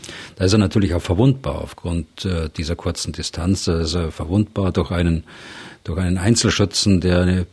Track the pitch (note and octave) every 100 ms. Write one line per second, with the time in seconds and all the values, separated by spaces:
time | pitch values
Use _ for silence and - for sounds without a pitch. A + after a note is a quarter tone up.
0 | - - - - F#2+ G#2+ G2 A2+ F#2+ E2+
1 | - F2+ C3 C3+ - E2 D2+ - F2 E2+
2 | E2 - F#2+ F2 D#2+ - D#2 E2+ F2+ D#2
3 | - D2 - - E2+ G2 - E2 D#2+ F2
4 | E2 - E2 G2+ G#2 - F#2+ F2+ E2+ F2
5 | F2 E2 - - - - - - - F#2+
6 | F2+ F#2 G2+ A#2 G#2+ - G2+ - G#2 F#2
7 | F2+ F2+ F2+ F#2 F2+